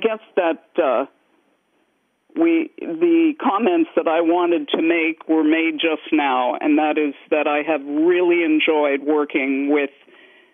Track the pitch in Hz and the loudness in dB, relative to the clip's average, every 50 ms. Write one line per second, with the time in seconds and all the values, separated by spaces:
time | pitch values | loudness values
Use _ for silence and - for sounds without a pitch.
0 | 185 226 220 214 - - - - 180 165 160 156 _ _ - - 165 135 123 113 | -2 -2 -4 -4 -10 -8 -2 -2 0 0 0 -4 _ _ -2 -2 0 0 0 0
1 | 139 - _ _ _ _ _ _ _ _ _ _ _ _ _ _ _ _ _ _ | -2 -4 _ _ _ _ _ _ _ _ _ _ _ _ _ _ _ _ _ _
2 | _ _ _ _ _ _ - - 165 170 165 165 - - _ - - - 170 160 | _ _ _ _ _ _ -4 -2 0 2 2 0 -2 -4 _ -14 -12 -10 -6 -2
3 | 170 170 170 165 165 160 - - - - 196 202 233 359 349 330 330 - - 180 | 0 2 4 4 2 2 0 -2 -2 -2 -2 0 0 0 0 0 0 0 -2 -2
4 | 160 165 160 165 170 160 170 180 175 170 170 165 147 - - 143 156 165 170 170 | 0 0 0 0 0 0 0 0 0 0 0 -2 -2 -2 -4 -2 0 0 0 0
5 | 160 165 160 - - - 160 160 156 151 156 160 160 165 156 147 160 165 156 151 | 0 -2 -4 -6 -4 -2 0 2 2 2 2 0 0 -2 -2 -2 -2 -2 -2 -4
6 | - - 160 151 147 139 131 127 127 123 120 - - 151 151 151 156 151 151 156 | -4 -2 -2 0 0 0 0 0 0 -2 -2 -2 0 0 2 2 2 0 0 0
7 | 151 143 135 - - - 156 151 147 147 147 151 147 160 160 147 139 143 143 151 | -2 -2 -4 -8 -8 -2 -2 0 0 0 0 -2 0 -2 -2 -2 -4 -4 -2 0
8 | 160 175 180 175 180 175 175 175 170 160 156 156 151 - 156 151 147 143 139 139 | 2 2 2 4 4 2 2 2 2 2 2 2 2 2 2 2 2 0 0 -2
9 | 139 143 156 151 147 147 - 160 135 135 135 135 139 143 147 147 139 139 - - | -2 0 0 0 0 -2 -2 -4 -2 -2 -2 -2 0 0 0 0 0 -2 -6 -10
10 | _ _ - - - - - _ _ _ | _ _ -20 -20 -20 -20 -20 _ _ _